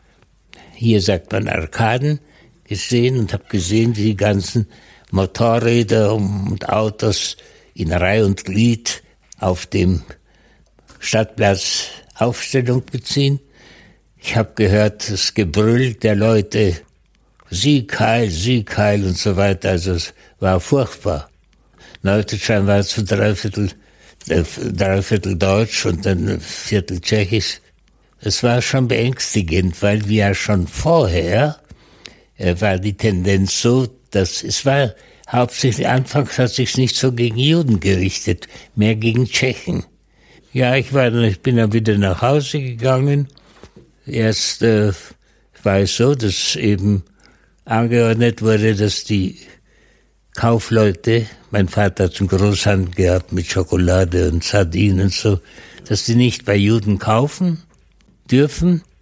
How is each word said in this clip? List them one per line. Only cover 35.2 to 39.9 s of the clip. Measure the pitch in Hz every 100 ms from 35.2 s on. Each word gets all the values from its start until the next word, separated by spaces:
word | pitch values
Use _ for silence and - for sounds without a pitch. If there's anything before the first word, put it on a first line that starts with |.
| -
hauptsächlich, | 123 120 - 135 107 -
anfangs | 127 131 151 123 -
hat | 127
sich's | - 131 -
nicht | 127 -
so | 139
gegen | 120 120 113
Juden | 139 160 147 104
gerichtet, | 90 95 95 - - 90 - - - -
mehr | 104 110
gegen | 113 113 127
Tschechen. | - 131 123 - - -